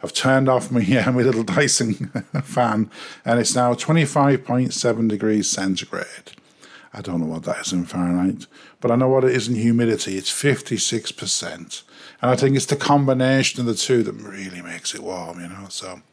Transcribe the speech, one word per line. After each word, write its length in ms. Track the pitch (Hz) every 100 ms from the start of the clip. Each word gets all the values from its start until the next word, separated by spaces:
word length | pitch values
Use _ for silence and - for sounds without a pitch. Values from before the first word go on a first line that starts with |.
I've 100 | 98
turned 360 | - 131 135 131
off 220 | 127 -
my, 100 | 123
<laughs> 0 |
yeah, 300 | 98 127 107
my 120 | 123
little 200 | 123 113
Dyson 520 | 107 95 143 - 120
<laughs> 480 | 101 - - - 147
fan, 480 | - - 117 107 107 - - -
and 160 | - 120
it's 140 | 123
now 200 | 127 123
twenty-five 680 | 120 - 160 143 151 139 131
point 280 | - 123 123
seven 360 | - 123 113 113
degrees 400 | 104 107 107 95
centigrade. 840 | - 95 92 - - - - - - _ _ - - -
I 100 | 95
don't 180 | 95 85
know 60 | 80
what 180 | 80
that 220 | 90 90 -
is 60 |
in 120 | 92
Fahrenheit, 640 | 85 90 87 90 92 - - - - _
but 100 | 120
I 60 | 117
know 120 | 131
what 160 | 135
it 80 | 131
is 160 | 127 110
in 60 |
humidity. 600 | 113 117 117 117 104 - 95
It's 140 | -
fifty-six 840 | - 139 127 - 113 - 113 -
percent. 680 | - 98 - 87 85 - - - - - -
And 80 | 123
I 60 | 123
think 200 | 135 135
it's 100 | -
the 100 | 143
combination 840 | - 143 135 131 131 135 127 -
of 60 | 120
the 80 |
two 280 | 110 - 123
that 100 | 107
really 480 | - 104 98 95 90
makes 340 | 85 82 -
it 60 | 107
warm, 400 | 104 92 82 87
you 80 | 85
know, 180 | 95 98
so. 320 | - 92 82 _